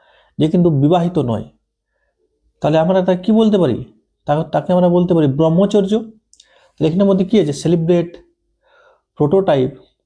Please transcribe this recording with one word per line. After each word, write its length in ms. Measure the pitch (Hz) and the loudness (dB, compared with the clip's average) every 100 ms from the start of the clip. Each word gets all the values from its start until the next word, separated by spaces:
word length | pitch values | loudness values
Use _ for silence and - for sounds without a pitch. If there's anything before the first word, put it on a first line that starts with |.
| _ _ _ - | _ _ _ -4
যে 100 | 156 | -2
কিন্তু 220 | 175 175 | 2 2
বিবাহিত 500 | 143 147 175 170 170 | 2 2 2 0 -2
নয়। 300 | 123 107 - _ _ _ _ _ _ _ _ _ _ _ | -4 -4 -8 _ _ _ _ _ _ _ _ _ _ _
তাহলে 160 | - 160 | -2 0
আমরা 240 | 165 185 | 0 0
তাকে 220 | 180 180 | 0 -2
কি 80 | 185 | 0
বলতে 260 | 220 220 202 | 0 2 2
পারি? 360 | 151 120 123 _ _ _ - | 0 -2 -8 _ _ _ -4
তা-, 180 | 147 | -4
তাকে 300 | 160 156 147 | -2 -4 -2
আমরা 160 | 180 180 | 0 2
বলতে 240 | 175 180 | 2 2
পারি 140 | 170 147 | 2 0
ব্রহ্মচর্য। 720 | 135 160 170 202 208 196 220 | 2 0 2 2 0 0 -2
তাহলে 880 | 226 - _ _ _ _ _ - 156 | -4 -16 _ _ _ _ _ -6 -2
এখানের 180 | 175 202 | 0 2
মধ্যে 200 | 190 185 | 0 0
কি 160 | 214 | 0
আছে? 120 | 151 | 0
সেলিব্রেট, 640 | - - 175 165 175 170 - _ _ _ _ _ _ _ _ _ - | -2 -2 0 0 0 -2 -10 _ _ _ _ _ _ _ _ _ -4
প্রোটোটাইপ, 560 | 147 190 190 143 131 - _ _ | 0 0 0 0 -2 -6 _ _